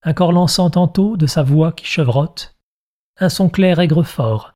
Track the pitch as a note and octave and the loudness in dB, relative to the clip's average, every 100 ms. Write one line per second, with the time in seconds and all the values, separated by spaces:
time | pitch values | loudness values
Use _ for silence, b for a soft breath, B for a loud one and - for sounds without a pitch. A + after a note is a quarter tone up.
0 | D#3+ D3+ F3 F3 F3+ - F3+ F3+ F3 F#3 | -4 0 2 2 2 0 0 2 0 0
1 | G3+ A3 D3+ E3 C3+ D3 D#3+ D#3+ - - | -2 0 -2 0 0 2 0 -2 -8 -2
2 | C3+ B2 D#3 - - _ _ _ _ _ | 0 0 -4 -8 -20 _ _ _ _ _
3 | _ _ F#3 - F#3 F#3 F#3 E3+ F3 D3+ | _ _ -4 0 0 2 2 2 2 2
4 | E3+ - A#2 A2 - | 0 -2 -4 -4 -6